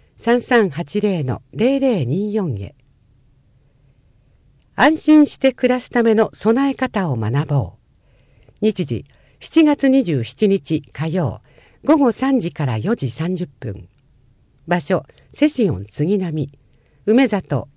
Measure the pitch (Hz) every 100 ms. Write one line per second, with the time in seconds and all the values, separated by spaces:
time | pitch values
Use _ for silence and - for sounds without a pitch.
0 | _ _ - 247 240 240 196 143 - 208
1 | 202 180 131 107 _ 143 233 277 262 208
2 | 120 165 208 214 180 104 98 _ _ _
3 | _ _ _ _ _ _ _ _ _ _
4 | _ _ _ _ _ _ _ - 254 311
5 | - 302 294 - 262 247 247 247 - 240
6 | 226 214 214 - 208 233 277 254 254 208
7 | 180 117 110 135 156 143 90 - _ _
8 | _ _ _ _ _ - 214 202 156 110
9 | - _ _ _ - 320 302 294 277 269
10 | 180 135 113 - 208 196 - 151 - -
11 | 160 180 139 - _ _ _ _ - 302
12 | 262 - 269 262 170 - 139 110 139 240
13 | 127 - 165 180 175 - 120 95 87 _
14 | _ _ _ _ _ _ - 175 - 180
15 | - _ _ - 294 - 202 95 101 -
16 | 156 202 180 156 143 _ _ _ _ _
17 | - 226 262 202 - 131 -